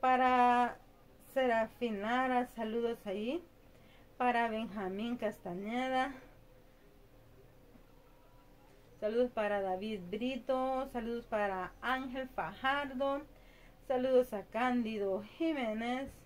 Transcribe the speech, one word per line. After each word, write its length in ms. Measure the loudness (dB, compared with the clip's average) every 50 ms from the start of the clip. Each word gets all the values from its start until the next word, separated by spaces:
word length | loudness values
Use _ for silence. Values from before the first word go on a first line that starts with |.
Para 760 | 6 4 6 6 6 6 6 8 8 8 8 6 4 2 0 -8 -16 -20 -20 -20 -20 -20 -20 -20 -20 -4 0
Serafín 680 | 2 4 4 4 4 2 0 -2 -4 -4 -2 -2 -2 -2
Lara. 440 | 0 0 2 2 2 2 2 0 0
Saludos 500 | -4 -6 -4 -2 -2 0 0 -2 -2 -4 -6
ahí. 360 | -6 -4 -4 -2 -2 -4 -4 -6 -10 -20 -20 -20 -20 -20 -20 -20 -20 -20 -20 -20 -20 -6 -2
Para 300 | 0 2 2 2 2 0
Benjamín 680 | 0 -2 -4 -4 -6 -6 -4 -4 -4 -4 -4 -4 -4
Castañeda. 1000 | -2 -4 -4 -4 -4 -10 -8 -8 -6 -6 -4 -2 -2 -2 0 0 0 0 -2 -4 -12 -18 -20 -20 -20 -20 -20 -20 -20 -20 -20 -20 -20 -20 -20 -20 -20 -20 -20 -20 -20 -20 -20 -20 -20 -20 -20 -20 -20 -20 -20 -20 -20 -20 -20 -20 -20 -20 -20 -20 -20 -20 -20 -20 -20 -20 -20 -20 -20 -20 -20 -20 -20 -20 -20 -14 -4
Saludos 300 | -4 -2 2 2 2 2
para 320 | 2 -2 0 0 0 0 0
David 380 | 0 -2 -2 -2 -4 -6 -6 -6 -6
Brito. 760 | -6 -4 -2 -4 -4 -4 -2 -2 0 0 0 0 -2 -2 -4 -4 -6
Saludos 340 | -6 -6 -4 -6 -6 -6
para 460 | -4 -2 0 0 0 -2 -4 -6 -8 -10 -8
Ángel 480 | -4 -2 -2 -2 -2 -6 -6 -8 -8 -6
Fajardo. 920 | -6 -6 -6 -6 -6 -4 0 0 0 0 -2 -4 -4 -2 -2 -2 -2 -2 -6 -10 -20 -20 -20 -20 -20 -20 -20 -20 -20 -20 -4
Saludos 460 | -2 0 0 2 4 4 4 4 4 -2
a 100 | -8 -8
Cándido 800 | -6 -4 -2 0 2 2 0 0 -2 -2 -2 -2 0 0 -2 -4 -8 -6 -2
Jiménez. 720 | -2 0 0 0 -2 -2 -2 -2 -2 -4 -4 -4 -4 -8 -10 -16 -20